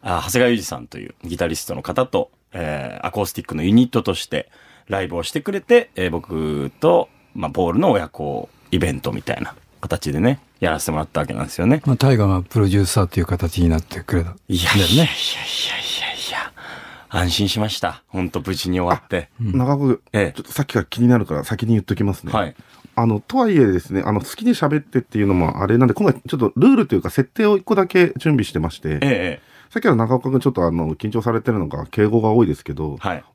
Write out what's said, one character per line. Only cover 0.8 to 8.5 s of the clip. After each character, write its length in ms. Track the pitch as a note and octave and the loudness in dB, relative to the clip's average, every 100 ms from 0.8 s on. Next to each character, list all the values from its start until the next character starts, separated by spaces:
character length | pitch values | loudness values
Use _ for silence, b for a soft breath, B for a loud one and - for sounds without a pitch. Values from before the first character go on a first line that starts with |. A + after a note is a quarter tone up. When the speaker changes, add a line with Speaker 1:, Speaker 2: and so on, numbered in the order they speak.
| A#1+ | -14
Speaker 1:
と 100 | - | -16
い 100 | - | -16
う 60 | - | -16
ギ 140 | - F2 | -12 -4
タ 80 | F2 | -4
リ 100 | D#2+ | -4
ス 80 | |
ト 100 | - | -6
の 80 | E2+ | -10
方 240 | - F2 - | -6 -4 -2
と、 240 | - - _ _ | -2 -4 _ _
え 460 | F2+ D#2+ D2+ C2 G#1 | -10 -6 -6 -8 -10
ー、 40 | - | -8
ア 60 | |
コ 100 | G#2 | -4
ー 20 | |
ス 80 | G2 | -4
テ 80 | - | -6
ィ 40 | |
ッ 40 | - | -8
ク 60 | |
の 80 | D#2 | -4
ユ 80 | E2 | 4
ニ 140 | A2 | 4
ッ 40 | B2 | 4
ト 140 | A#2+ | 0
と 120 | - | -2
し 120 | F#2 - | -4 -4
て 240 | D2+ - b b b _ | -6 -8 b b b _
ラ 140 | G2 | -6
イ 60 | F#2+ | -4
ブ 80 | E2+ | -6
を 60 | |
し 80 | - | -6
て 100 | D#3+ | -6
く 100 | C#3+ | -6
れ 100 | G2 | -8
て、 300 | - A#3+ A3+ - | 4 4 4 -4
え 120 | F#2 | -2
ー、 20 | |
僕 600 | E2 - E2 D#2 D2 C#2 _ | -4 -6 -6 -4 -4 -6 _
と、 280 | D#3 E3+ - _ _ | 2 2 0 _ _
ま 140 | - D#2 | -8 -6
あ、 20 | |
ポ 180 | - F2 | -2 0
ー 40 | |
ル 60 | F2+ | 2
の 140 | F#3 | 2
親 160 | G#2+ D#2+ | 2 -2
子 400 | - D2+ C2 - | -10 -8 -8 -10